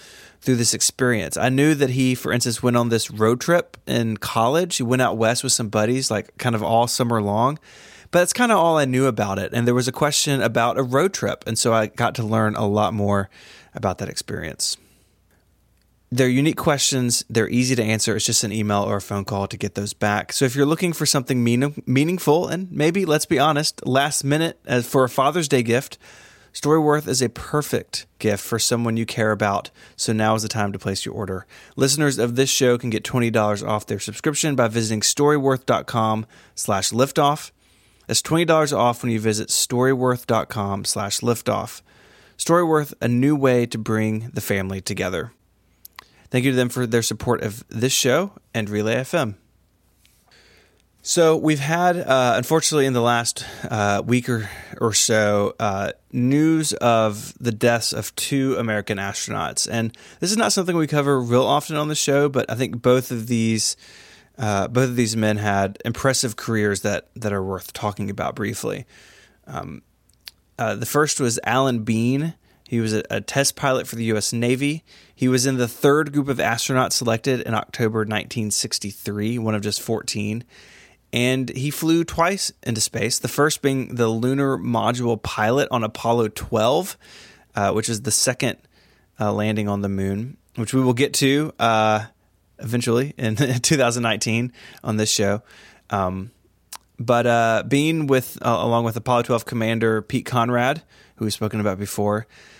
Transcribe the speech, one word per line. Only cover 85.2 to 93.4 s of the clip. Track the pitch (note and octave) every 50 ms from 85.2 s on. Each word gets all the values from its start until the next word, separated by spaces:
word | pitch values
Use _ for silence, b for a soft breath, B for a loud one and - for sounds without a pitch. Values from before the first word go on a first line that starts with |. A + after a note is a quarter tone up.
pilot | - - - - G#2+ A2 B2 C#3+ D3 -
on | C3 A#2+ A2+
Apollo | G#2+ - - - A#2 A#2 A#2+ A2+ G#2
twelve, | - - - - - G#2+ G#2+ A#2 C#3+ E3+ F#3 - - - B B B B B B B B B B B
uh, | A2 G2+ G2 -
which | G#2+ A2 -
is | A#2 G#2 A#2
the | G#2+
second, | - - - C3 B2 - C#3 A#2 - - _ _ b b b b b b b b b -
uh, | A2 G#2 G#2
landing | G#2 G#2 G#2+ G#2+ G#2+ G#2 G#2
on | G2+ G2+
the | G2+ G2
moon, | G2 G2 F#2+ G2 G2 G2+ A#2 C3+ C#3+ - _ _ -
which | - A2 - -
we | C3
will | C3 B2+ B2
get | A#2+ C#3+ - -
to, | - C#3 C3+ C#3 D3 D#3 D3+ - -
uh, | - A#2 A2+ A2 G#2+ G#2+ G#2+ G#2+ A2 - _ _ _ _ _ _ _ _ _ -
eventually | - A2+ A#2+ A#2+ A#2+ A#2+ A2+ A#2+ C3+ D3 - -
in | B2 A2 G#2+
<laughs> | G#2+